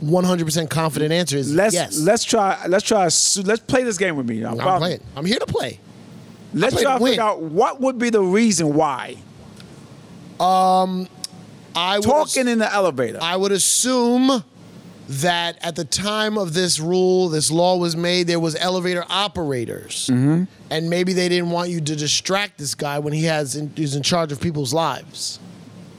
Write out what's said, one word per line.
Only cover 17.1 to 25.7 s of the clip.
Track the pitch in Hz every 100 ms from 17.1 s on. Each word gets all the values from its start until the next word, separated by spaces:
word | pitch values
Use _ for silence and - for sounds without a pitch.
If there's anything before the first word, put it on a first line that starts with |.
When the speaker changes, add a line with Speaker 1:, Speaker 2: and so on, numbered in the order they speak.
| 185 180
Speaker 1:
this | 156 147
law | 160 175 185
was | 170 160
made, | 175 180 170
there | 170
was | 165 156
elevator | 175 185 180 175 170
operators. | 185 202 185 156 131 110 98 - - -
Speaker 2:
Mm-hmm. | 123 139 165 185 - -
Speaker 1:
And | 156 165
maybe | 175 185
they | 185 180
didn't | 180 170
want | 170 180
you | 175
to | 151 156
distract | 147 - - 190 202 -
this | 143 -
guy | 147 143
when | 147
he | 156
has | 160 156 143 139
in, | 147
he's | 156 151 143
in |
charge | 131 180 160
of | 143
people's | 175 151 131
lives. | 156 160 120 - - - - - - -